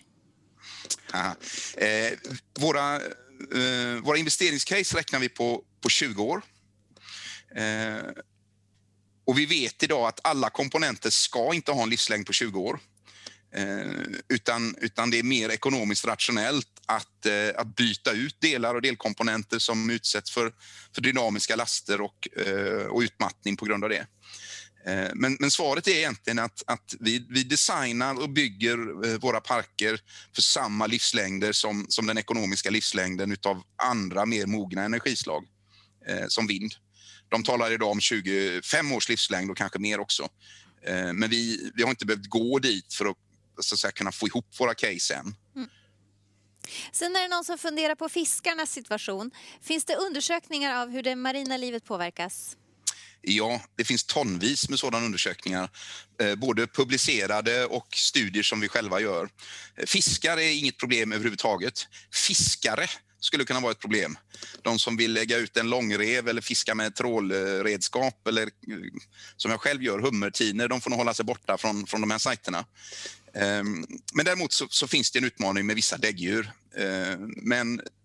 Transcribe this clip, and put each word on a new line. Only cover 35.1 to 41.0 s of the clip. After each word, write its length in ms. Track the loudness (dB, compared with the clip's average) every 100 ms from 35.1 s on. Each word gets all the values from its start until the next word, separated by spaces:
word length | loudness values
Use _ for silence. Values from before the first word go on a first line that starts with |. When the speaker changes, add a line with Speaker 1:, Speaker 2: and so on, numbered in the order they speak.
| -2 -4 -6 -8 _ _ _ _ _ -6
Speaker 1:
eh, 200 | -4 -2
som 180 | 0 0
vind. 280 | 0 -4 -10 _ _ -20 -20 0
De 140 | 0
talar 300 | 4 4 4
idag 180 | 2 2
om 100 | 2
tjugofem 920 | 2 2 2 2 2 0 0 0 2
års 160 | 0 0
livslängd 420 | 0 0 0 -2
och 60 | -2
kanske 220 | -4 -2
mer 220 | -2 -2
också. 280 | -2 -2 -4 _ -20 -20 -20 _ -4
Eh, 260 | -2